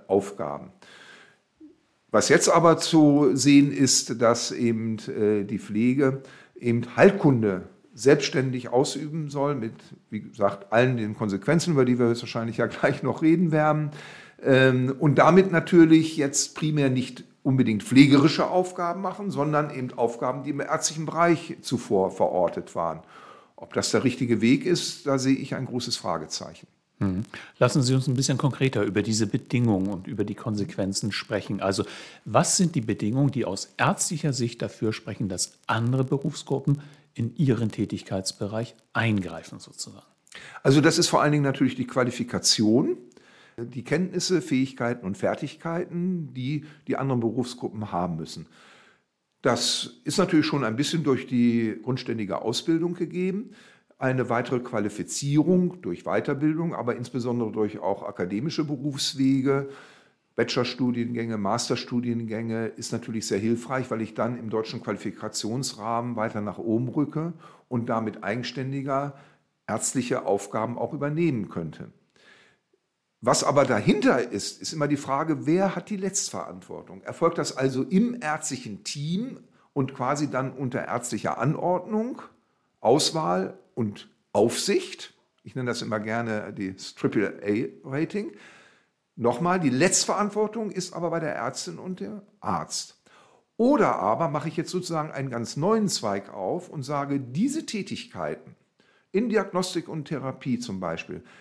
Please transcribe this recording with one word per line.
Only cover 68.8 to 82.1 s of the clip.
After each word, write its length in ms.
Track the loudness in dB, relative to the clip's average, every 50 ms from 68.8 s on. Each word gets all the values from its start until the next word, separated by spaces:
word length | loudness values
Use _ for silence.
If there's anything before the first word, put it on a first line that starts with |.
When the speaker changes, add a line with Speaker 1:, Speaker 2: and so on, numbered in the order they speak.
| -4 -2 -2 -2 -2 -4 -6 -12 -18 _ _ _ _ _ _ _ _
Speaker 1:
ärztliche 600 | -6 -4 -4 -2 -2 -2 -2 -2 -2 -2 -2 0
Aufgaben 520 | 0 -2 -2 -2 -4 -4 -4 -4 -4 -4 -4
auch 140 | -6 -6 -4
übernehmen 560 | -4 -4 -4 -2 0 0 0 0 0 -4 -6
könnte. 400 | -6 -6 -8 -8 -8 -12 -16 -18 -20 _ _ _ _ _ _ _ -20 _ _ _ _ _ _ _ _ _ _ _ _ _ _ _ _ _
Was 220 | 0 2 2 4 2
aber 220 | 4 4 4 4
dahinter 640 | 4 2 2 4 2 2 4 4 4 2 2 0 -2
ist, 320 | -4 -6 -6 -6 -10 -10 -12
ist 100 | -10 -4
immer 140 | -2 -2
die 100 | 0 -2
Frage, 480 | -2 -2 -2 -4 -2 -2 -2 -2 -2 0
wer 300 | 0 2 2 2 0 0
hat 160 | -4 -8 -8
die 60 | -6
Letztverantwortung? 1040 | -6 -6 -4 -4 -4 -4 -4 -6 -8 -10 -10 -12 -16 -16 -14 -14 -14 -14 -16 -18 -16 -12
Erfolgt 360 | -12 -4 0 0 0 0 0
das 180 | -4 -4 -4
also 260 | -2 -2 -2 0 -2 -2
im 340 | 2 2 2 2 2 0 -4
ärztlichen 640 | -4 -4 -4 -4 -6 -6 -8 -8 -8 -10 -14 -12 -12
Team 560 | -12 -10 -8 -6 -4 -4 -4 -6 -8 -10 -14 -18 _ _ _ _ _ -4
und 200 | -4 -4 -4 -4
quasi 380 | -4 -2 -2 -2 0 -2 -2
dann 220 | -2 -2 -4 -4 -6
unter 340 | -6 -6 -4 -4 -4 -4
ärztlicher 520 | -4 -4 -4 -4 -4 -6 -4 -2 -4 -2 0
Anordnung, 840 | 0 0 0 0 0 -2 -2 -2 -2 -4 -4 -4 -4 -4